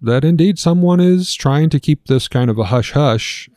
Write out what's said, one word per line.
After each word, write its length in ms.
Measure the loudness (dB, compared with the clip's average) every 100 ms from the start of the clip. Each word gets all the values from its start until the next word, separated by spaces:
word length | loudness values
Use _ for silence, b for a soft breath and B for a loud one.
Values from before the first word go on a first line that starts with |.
that 240 | -2 0 2
indeed 320 | 2 2 2
someone 420 | 0 2 2 2
is 360 | 2 2 -2 -4
trying 340 | 0 2 0
to 100 | 0
keep 280 | -2 -2 0
this 200 | -2 -2
kind 220 | -2 -2
of 80 | -2
a 80 | 0
hush-hush, 840 | -2 0 0 0 0 -4 -12 -16